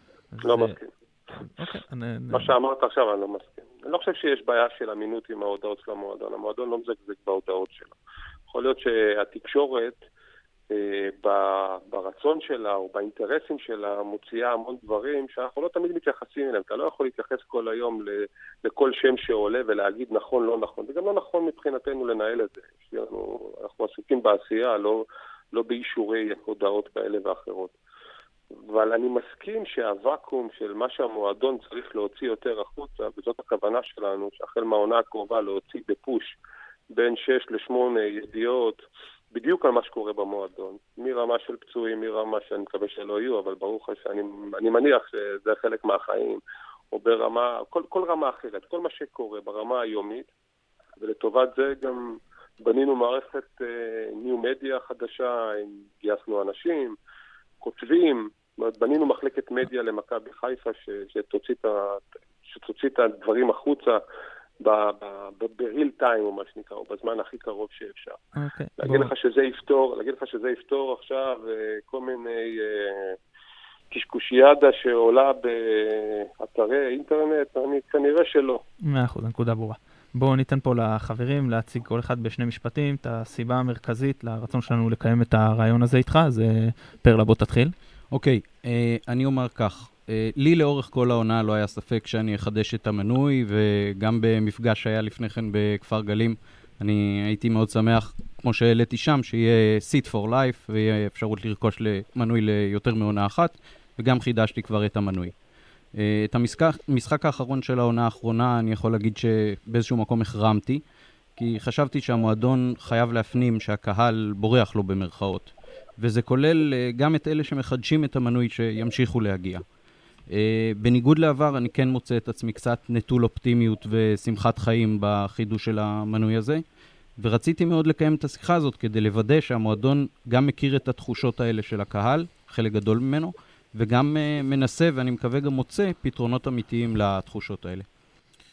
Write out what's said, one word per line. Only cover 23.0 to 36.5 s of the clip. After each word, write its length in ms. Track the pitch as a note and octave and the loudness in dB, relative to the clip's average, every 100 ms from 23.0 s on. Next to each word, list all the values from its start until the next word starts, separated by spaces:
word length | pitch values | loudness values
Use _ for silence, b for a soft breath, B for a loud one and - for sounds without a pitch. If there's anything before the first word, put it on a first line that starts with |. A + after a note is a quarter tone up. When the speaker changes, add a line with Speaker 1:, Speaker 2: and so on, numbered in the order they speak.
| A2 G#2 G2 G2 G#2 G#2 | -8 -8 -10 -10 -14 -14
Speaker 1:
אנחנו 220 | G#2+ - G#2+ | -14 -6 -6
עסוקים 380 | - - C3 | -6 -2 2
בעשייה, 540 | A2+ G2+ - A2+ B2 G#2+ | 4 2 2 -2 0 0
לא, 280 | G#2 A2 A2 B B B _ | 0 -2 -4 B B B _
לא 80 | A2+ | -6
באישורי 640 | A#2 A#2+ A#2+ B2 G#2+ A2+ G#2+ G2+ - | -4 -6 -4 -4 -2 -2 -4 -6 -8
הודעות 420 | G#2 G2+ G#2 - | -4 -2 -2 -4
כאלה 300 | G#2+ G2+ G#2 | -8 -6 -4
ואחרות. 460 | F#2+ F#2 - F#2+ F#2 - B B B B B _ _ - G#2 | -4 -6 -8 -10 -12 -14 B B B B B _ _ -20 -2
אבל 260 | A2 A2 | 0 2
אני 140 | A#2 B2 | 2 0
מסכים 580 | A#2+ - - G3+ A3 G3+ | -2 -4 -12 -10 -8 -6
שהוואקום 840 | - A2+ G2+ A#2+ D#3 - C3 A2+ - | -4 -4 -2 -2 -4 -4 -6 -6 -8
של 160 | G#2+ | -10
מה 160 | G#2 B2 | -4 -6
שהמועדון 680 | - A#2+ A2 G2+ G2+ C3 B2 - | -4 -4 -2 -4 -2 -2 -2 -8
צריך 260 | A#2+ - G#2+ | -14 -10 -6
להוציא 320 | G#2 - B2+ | -6 -6 -6
יותר 340 | G#2+ B2 A2 | -4 -4 -6
החוצה, 420 | G2 - G#2+ - G#2+ - | -8 -12 -14 -10 -10 -8
וזאת 220 | A#2 - | -8 -8
הכוונה 400 | - G#2+ G#2 A#2+ | -4 -2 0 -2
שלנו, 460 | - - G2+ G2 G2+ | -4 -6 -6 -4 -6
שהחל 300 | - - A#2 | -10 -8 -4
מהעונה 360 | A2+ G#2+ G#2 A#2 | 0 2 2 2
הקרובה 420 | - A2 G2+ A2+ | 0 -6 -4 -4
להוציא 400 | G2+ G2 - - - | -2 -6 -8 -12 -6
בפוש 500 | - - - - - B | -6 -2 -4 -4 -14 B